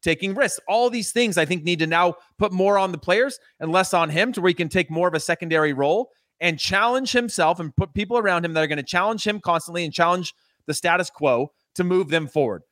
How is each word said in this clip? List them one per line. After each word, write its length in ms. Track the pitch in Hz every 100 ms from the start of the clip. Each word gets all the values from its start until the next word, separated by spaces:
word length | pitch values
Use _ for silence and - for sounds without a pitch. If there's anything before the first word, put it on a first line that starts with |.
taking 320 | - 160 196 196
risks. 240 | 254 - -
All 240 | 214 247
these 200 | 240 202
things 240 | 233 240 170
I 60 | 156
think 180 | 180
need 160 | 160 170
to 80 | 160
now 260 | 165 180 170 _ _
put 140 | 202
more 260 | 185 196 202
on 140 | 190
the 80 | 165
players 400 | - 202 269 - _ _
and 120 | 160
less 200 | 180 185
on 200 | 180 165
him 200 | 156 226
to 80 | 214
where 80 | 185
he 40 |
can 160 | 175 165
take 220 | 185 156
more 160 | 160 180
of 80 | 160
a 40 |
secondary 540 | - 170 165 160 156
role 380 | 135 139 190 262 _ _ _
and 180 | 170 156
challenge 520 | - 190 226 254 262
himself 480 | 247 240 - 160 170
and 160 | 160 -
put 200 | 190 202
people 240 | 202 240
around 260 | 208 175 170
him 80 |
that 100 | 160
are 40 | 156
gonna 160 | 147
challenge 420 | 131 180 196 220 214
him 140 | 208
constantly 440 | - 165 170 170
and 80 | 165
challenge 420 | - 170 180 170 - _ _ -
the 80 | 147
status 340 | 175 175 175
quo 420 | - 147 120 143 _ _
to 100 | -
move 260 | 180 180 165
them 180 | 160 151
forward. 340 | 156 127 90 _